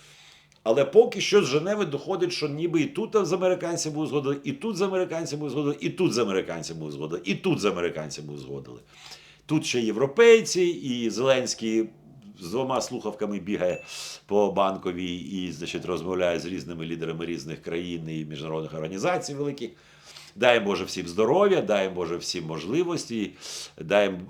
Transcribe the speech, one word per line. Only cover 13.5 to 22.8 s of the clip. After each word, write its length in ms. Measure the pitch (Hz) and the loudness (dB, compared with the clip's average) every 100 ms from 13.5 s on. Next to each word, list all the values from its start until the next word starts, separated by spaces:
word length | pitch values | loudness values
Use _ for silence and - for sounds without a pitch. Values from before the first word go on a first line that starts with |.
| 92 90 80 - - - - - | 0 0 -2 -6 -12 -12 -12 0
по 260 | 101 101 | 4 4
Банковій 640 | 92 98 95 95 87 90 90 | 4 2 0 -4 -4 -4 -6
і, 360 | 76 95 90 | -6 -4 -4
значить, 320 | 76 82 90 | -6 -6 -6
розмовляє 560 | 85 85 85 90 87 85 | -4 -4 -2 0 2 0
з 40 | |
різними 420 | 82 92 71 82 80 | -2 -6 -8 -8 -6
лідерами 400 | 82 80 80 85 | -6 -6 -6 -6
різних 360 | 82 71 78 | -6 -6 -10
країн 460 | - 85 87 85 80 | -6 -4 -4 -6 -6
і 160 | 80 | -6
міжнародних 500 | 76 73 80 80 78 | -6 -8 -6 -6 -6
організацій 600 | 80 80 95 151 185 180 | -6 -6 -4 -2 -2 -4
великих. 360 | 143 143 139 117 - - - - - - | -6 -6 -6 -10 -14 -20 -20 -20 -20 -16
Дай, 260 | 98 123 117 | 2 4 4
Боже, 240 | 101 90 | 4 0
всім 240 | 92 95 85 | -2 -6 -4
здоров'я, 520 | 87 110 170 208 175 | 2 4 6 6 4
дай, 280 | 104 104 95 | 2 2 2
Боже, 280 | 90 82 85 | -2 -4 -4
всім 300 | - 90 80 | -4 -6 -6
можливості, 840 | 80 82 151 | -6 -2 0